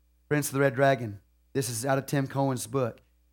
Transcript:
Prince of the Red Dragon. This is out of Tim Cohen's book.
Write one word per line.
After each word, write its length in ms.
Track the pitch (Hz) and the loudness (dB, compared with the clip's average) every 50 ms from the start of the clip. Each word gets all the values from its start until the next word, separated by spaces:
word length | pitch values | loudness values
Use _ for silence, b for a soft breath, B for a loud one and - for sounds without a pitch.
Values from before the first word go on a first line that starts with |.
| _ _ _ _ _ - | _ _ _ _ _ -2
Prince 180 | 147 147 139 | 0 0 0
of 60 | - 131 | 0 0
the 80 | 139 | 2
Red 140 | 139 139 120 | 2 2 4
Dragon. 440 | 127 139 139 135 120 120 107 101 - _ _ _ _ _ _ - | 4 4 4 4 2 -2 -8 -10 -12 _ _ _ _ _ _ -4
This 160 | 139 127 127 | -4 -2 -2
is 160 | 117 110 123 | -4 -4 0
out 120 | 139 135 | 0 0
of 80 | 139 135 | 0 0
Tim 220 | - 151 139 135 | 0 0 0 0
Cohen's 400 | 135 - 139 139 135 127 113 - | 0 0 0 0 0 0 -2 -6
book. 340 | 107 120 139 123 113 - - _ _ _ _ _ _ | -4 -2 -2 -2 -2 -4 -10 _ _ _ _ _ _